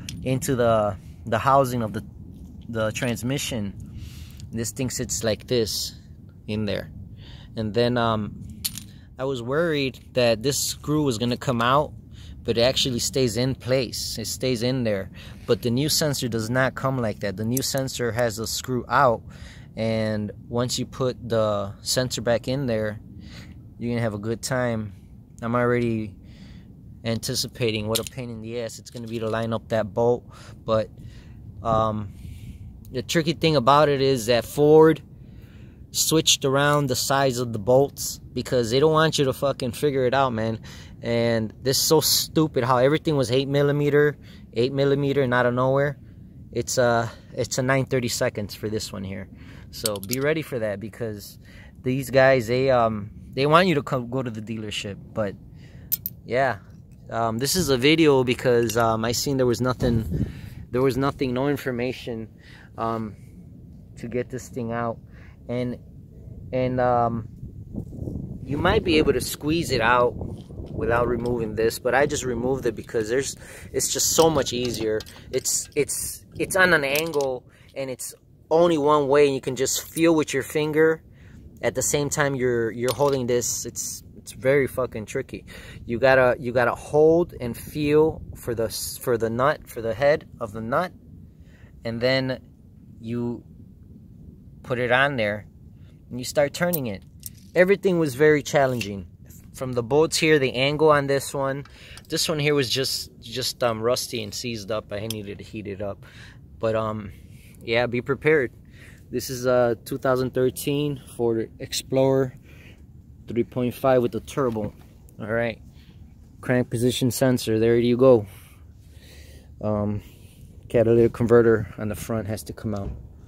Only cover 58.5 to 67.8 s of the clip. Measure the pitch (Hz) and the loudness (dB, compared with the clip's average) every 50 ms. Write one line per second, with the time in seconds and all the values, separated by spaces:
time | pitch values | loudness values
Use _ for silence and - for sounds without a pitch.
58.5 | 120 117 120 113 104 117 117 113 110 110 110 117 120 - - 143 139 131 127 123 | 4 4 4 2 2 2 2 2 2 2 0 -2 -2 -2 -2 -2 0 2 2 2
59.5 | 117 101 123 127 123 - 131 123 117 113 110 92 - - - - - - - - | 2 2 0 -2 0 0 0 0 0 0 -2 -2 -4 -4 -4 -4 -6 -10 -14 -16
60.5 | - - - - - 123 131 139 113 127 139 139 - - 143 127 123 127 135 147 | -16 -16 -10 -6 -2 0 0 2 2 0 0 -2 -2 -2 -2 -2 -2 -2 0 0
61.5 | 143 127 - 139 123 117 123 127 120 - - 135 117 113 110 - - - - - | -2 -2 -4 -4 -4 -4 -4 -4 -6 -6 -8 -10 -8 -8 -10 -12 -16 -20 -20 -20
62.5 | - - - - - - 113 113 113 113 113 107 101 - - - - - - - | -20 -20 -20 -16 -10 -6 -4 -4 -2 -4 -6 -8 -12 -14 -18 -20 -20 -20 -20 -20
63.5 | - - - - - - - - - - - 120 110 123 120 - 131 120 - - | -20 -20 -20 -20 -20 -20 -20 -20 -16 -14 -10 -6 -6 -6 -6 -6 -8 -12 -12 -12
64.5 | - 131 117 113 117 117 117 117 113 - - - - - - - - - - - | -10 -10 -8 -6 -4 -4 -4 -4 -6 -8 -12 -20 -20 -20 -20 -20 -20 -16 -12 -8
65.5 | 120 127 123 123 120 - - - - - - - - - - - - - - - | -6 -4 -4 -4 -6 -10 -14 -18 -20 -20 -20 -20 -20 -20 -18 -18 -16 -16 -12 -6
66.5 | 127 127 127 127 127 127 123 123 123 120 120 120 117 113 110 - - - - - | -4 -2 -2 -2 0 0 2 2 4 2 2 0 0 -4 -8 -10 -14 -16 -16 -14
67.5 | - - - - - - | -14 -16 -16 -12 -10 -10